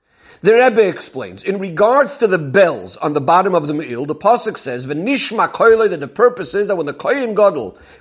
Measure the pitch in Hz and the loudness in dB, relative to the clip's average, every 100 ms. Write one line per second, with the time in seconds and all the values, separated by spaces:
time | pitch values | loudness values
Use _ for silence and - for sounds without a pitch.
0 | _ _ _ - 170 226 254 226 202 147 | _ _ _ -4 2 6 6 4 2 0
1 | - 131 104 90 - 196 190 165 208 269 | -10 -10 -12 -10 -6 -6 -4 0 2 4
2 | 269 - 220 185 143 156 180 127 92 - | 0 0 -2 0 0 2 2 2 -10 -6
3 | 160 147 135 170 190 175 147 147 147 120 | -4 -2 2 2 2 0 -2 -6 -6 -8
4 | 143 151 202 233 220 180 - 123 131 147 | -6 -2 2 2 0 -8 -8 -8 -8 -6
5 | 196 277 - 208 170 - 226 226 214 175 | -2 -2 -2 -2 -2 2 4 4 2 -2
6 | 143 - 240 233 185 202 202 190 147 139 | -8 0 0 0 -6 -4 -2 -2 -4 -6
7 | - 277 247 202 208 156 104 - - - | -4 -2 -2 2 2 2 -8 -12 -20 -14